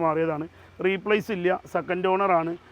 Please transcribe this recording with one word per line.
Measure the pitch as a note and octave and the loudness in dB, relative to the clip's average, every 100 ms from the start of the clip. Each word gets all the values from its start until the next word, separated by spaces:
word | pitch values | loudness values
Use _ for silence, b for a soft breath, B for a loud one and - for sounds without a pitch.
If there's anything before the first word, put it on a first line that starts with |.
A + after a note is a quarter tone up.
മാറിയതാണ്. | E3 D#3 E3 D3+ D#3+ B B - F#3 | 0 0 -2 -4 -8 B B -4 0
റീപ്ലേസ് | G3 G3 G#3+ - F#3+ | 0 0 0 0 -2
ഇല്ല, | F3 F3+ D3 | 0 -2 -2
സെക്കൻഡ് | F3+ D#3+ F3+ F#3+ | -4 -2 -2 0
ഓണറാണ്, | F#3 G3 E3+ E3 F3 B | 2 4 2 0 -6 B